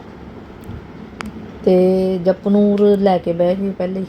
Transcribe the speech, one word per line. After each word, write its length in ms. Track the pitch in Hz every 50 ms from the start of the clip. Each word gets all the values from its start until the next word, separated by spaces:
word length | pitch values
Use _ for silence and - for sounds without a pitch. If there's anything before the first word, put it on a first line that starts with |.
| - - - - - - - - - - - - - - - - - - - - - - - - - - - - - - - - -
ਤੇ 540 | 196 185 185 185 185 185 185 190 185 190 180 170
ਜਪਨੂਰ 760 | 190 185 - - 208 202 208 208 202 202 202 208 208 202 196
ਲੈ 200 | 196 196 185 175
ਕੇ 160 | - 175 170
ਬਹਿ 220 | 170 175 175 180
ਗਈ 140 | 190 196 196
ਪਹਿਲੇ 300 | 185 - 185 180 190 190
ਹੀ। 60 | 190